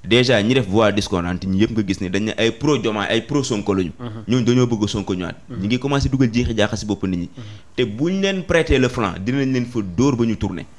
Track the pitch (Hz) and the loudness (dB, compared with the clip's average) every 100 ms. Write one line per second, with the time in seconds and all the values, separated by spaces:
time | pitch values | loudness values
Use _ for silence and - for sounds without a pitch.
0 | 92 117 127 113 104 131 95 101 107 101 | 4 4 6 4 4 2 2 4 4 2
1 | 98 92 87 90 95 95 113 110 98 92 | 0 -2 -2 -4 -2 2 2 2 -2 -2
2 | 90 95 110 104 113 113 143 139 110 107 | -2 -2 -2 0 -2 0 0 0 0 -2
3 | 98 113 - 143 127 107 101 95 87 - | -2 -2 0 -4 -2 -2 0 0 -2 -6
4 | 120 110 104 127 117 127 123 113 104 110 | -12 -10 0 2 4 4 4 2 0 -2
5 | 98 92 87 - - 120 101 123 143 139 | -2 -4 -4 -10 -12 -6 -2 -2 0 0
6 | 131 131 131 117 120 113 104 101 107 98 | 0 2 2 2 0 0 0 -2 -4 -2
7 | 95 87 85 - 107 104 - - 117 107 | -2 -2 -4 -10 -16 -18 -10 -2 -2 0
8 | 160 190 196 190 175 170 156 135 123 127 | -2 0 0 -2 0 0 2 2 2 0
9 | 101 87 101 135 131 127 120 123 98 87 | -2 -2 -2 0 0 0 -2 -4 -4 2
10 | 139 120 117 104 101 90 - | 2 2 0 0 -4 -6 -12